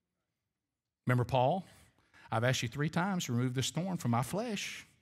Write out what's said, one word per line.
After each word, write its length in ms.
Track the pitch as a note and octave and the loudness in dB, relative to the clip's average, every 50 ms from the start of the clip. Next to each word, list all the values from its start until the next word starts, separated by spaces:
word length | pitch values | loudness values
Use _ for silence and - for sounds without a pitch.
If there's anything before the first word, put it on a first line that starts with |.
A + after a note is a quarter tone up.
| _ _ _ _ _ _ _ _ _ _ _ _ _ _ _ _ _ _ _ _ _ | _ _ _ _ _ _ _ _ _ _ _ _ _ _ _ _ _ _ _ _ _
Remember 180 | C3 B2+ B2 A#2 | 2 2 2 2
Paul? 440 | - C3+ B2+ B2 C#3 F3 F#3+ - - - - - _ _ _ _ _ _ - - - | 2 2 4 4 4 2 0 -4 -8 -16 -20 -20 _ _ _ _ _ _ -20 -6 -2
"I've 120 | A#2 A2+ A#2 | 0 2 2
asked 200 | B2+ B2+ - B2+ | 2 2 2 -2
you 40 | |
three 220 | A#2+ - C#3 D3 E3 | -4 -4 -4 -4 -2
times 360 | - E3 F3 G3+ F#3+ F3+ - | 0 0 0 0 0 -2 -2
to 80 | - A#2+ | -2 0
remove 200 | A#2+ B2+ C3 B2+ | 0 0 0 0
this 160 | C3 B2 - | -2 -2 -2
thorn 280 | - D#3 F3+ F#3+ F3 | -2 -4 -4 -2 -4
from 140 | - - A#2+ | -2 0 2
my 120 | A#2 A#2 A#2+ | 2 2 0
flesh, 640 | - E3+ G3+ A#3+ B3 G3+ - - - - - - - _ _ | 0 -2 -4 -4 -4 -4 -6 -6 -8 -10 -12 -16 -20 _ _